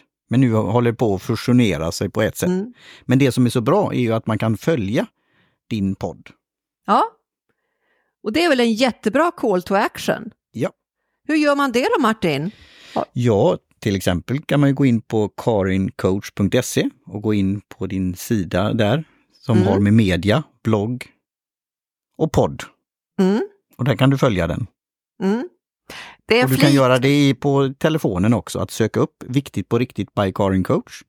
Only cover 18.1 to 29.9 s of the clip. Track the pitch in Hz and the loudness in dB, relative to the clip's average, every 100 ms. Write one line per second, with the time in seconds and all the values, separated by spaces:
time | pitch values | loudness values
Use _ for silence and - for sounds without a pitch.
18.1 | 92 - 113 90 90 104 110 104 139 160 | -6 -4 -2 -2 -2 -2 0 0 0 -4
19.1 | _ _ _ - 110 98 98 101 110 101 | _ _ _ 0 2 4 2 4 4 4
20.1 | 87 95 117 151 _ - 110 107 123 - | 2 2 0 -2 _ -2 0 -2 -6 -12
21.1 | _ _ _ _ _ _ _ _ _ _ | _ _ _ _ _ _ _ _ _ _
22.1 | - 156 - 98 69 - _ _ _ _ | -6 -2 0 0 -2 -16 _ _ _ _
23.1 | - 190 208 403 - _ _ 123 120 131 | 0 2 2 -2 -10 _ _ -2 2 2
24.1 | 135 139 92 82 76 110 _ _ _ _ | 2 0 0 -2 -4 -8 _ _ _ _
25.1 | _ 190 220 359 _ _ _ _ - - | _ -2 -2 -4 _ _ _ _ -20 -20
26.1 | - - 226 247 131 151 139 127 127 131 | -20 0 2 2 4 4 4 4 4 4
27.1 | 143 143 131 143 139 135 135 160 156 151 | 4 2 2 0 0 0 0 -2 0 -2
28.1 | 90 101 117 - 95 92 - 110 - 139 | 0 2 0 -2 -8 -8 -4 -2 0 -4
29.1 | - - 127 139 - 95 117 127 | -6 -6 -4 -4 -10 -4 -2 -2